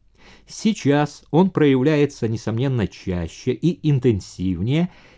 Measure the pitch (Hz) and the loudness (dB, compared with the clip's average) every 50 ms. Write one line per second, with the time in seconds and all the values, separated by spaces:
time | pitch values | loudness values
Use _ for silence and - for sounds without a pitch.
0 | _ _ _ _ - - - - _ - - - - 220 208 - - 135 143 147 | _ _ _ _ -20 -20 -20 -20 _ -18 -14 -2 -2 -2 -2 0 0 2 2 2
1 | 147 143 - - - - - 165 190 185 - - 156 143 135 127 127 156 156 147 | 2 -2 -4 -14 -12 0 2 2 2 4 2 2 4 4 4 4 2 2 2 2
2 | 147 143 - - 120 110 117 117 - 110 113 113 127 131 127 120 98 - - - | 2 0 -2 -4 -4 -4 -4 -4 -4 -4 -4 -2 -2 0 0 0 -2 -2 -4 -10
3 | - 98 90 87 82 82 - - - 127 - - - 170 175 - - 151 143 127 | -8 -6 -4 -4 -4 -6 -10 -8 -4 -4 -4 0 -2 -2 -2 0 0 0 0 2
4 | - 127 107 92 - - - - 90 95 90 82 98 123 139 165 180 - - - | 2 2 2 2 -4 -10 -10 -6 -4 -4 -2 -2 -2 -2 0 0 -2 -2 -6 -14
5 | - - - | -20 -20 -20